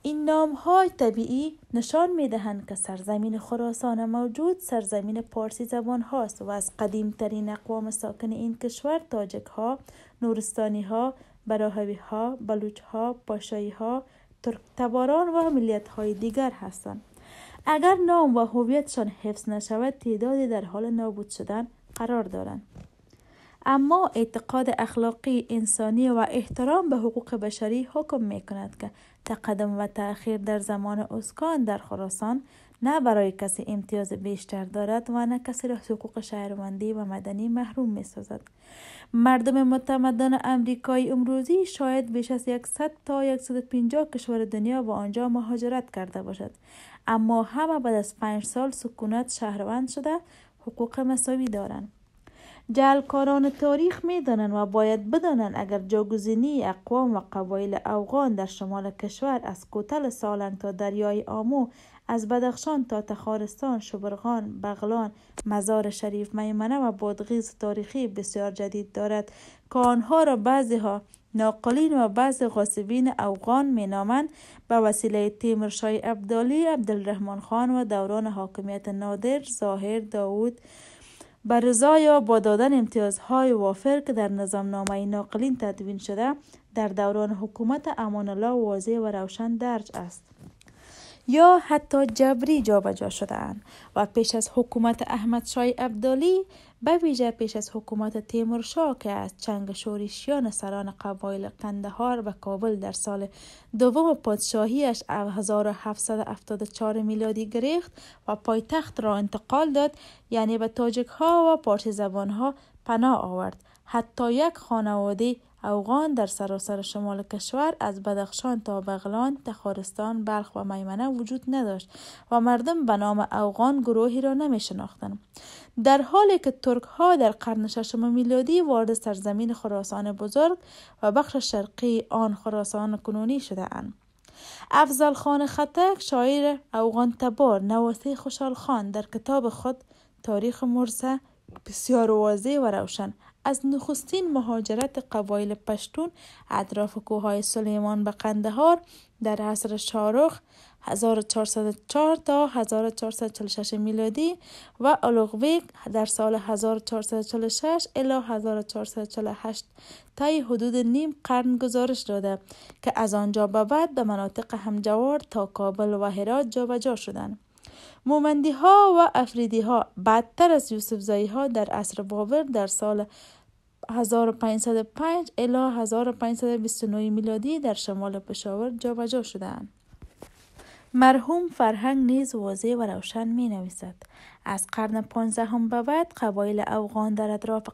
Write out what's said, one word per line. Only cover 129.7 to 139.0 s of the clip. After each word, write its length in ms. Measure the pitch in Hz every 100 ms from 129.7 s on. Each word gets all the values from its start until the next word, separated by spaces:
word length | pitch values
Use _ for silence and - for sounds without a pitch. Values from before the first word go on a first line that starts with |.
| 202 196 202 208
بزرگ 460 | 202 208 269 330 359 - - - -
و 100 | 208
بخش 240 | 233 285 269
شرقی 680 | - 208 196 - 240 226 -
آن 240 | 226 220
خراسان 640 | 202 220 214 202 208 214 208
کنونی 440 | - 214 220 269
شده 360 | - 190 - -
اند. 180 | - - _ _ _ - - - -
افضل 420 | 285 294 262 294
خان 340 | 277 294 285 285
خطک، 500 | - 294 339 381 381
شاعر 600 | - 254 254 285 285 277 -
افغان 400 | 226 226 226 240 233
تبار 440 | 254 226 269 196
نواسه 520 | 196 226 233 233 277
خوشحال 400 | 262 269 - 269
خان، 360 | 254 - 240 202
در 120 | 208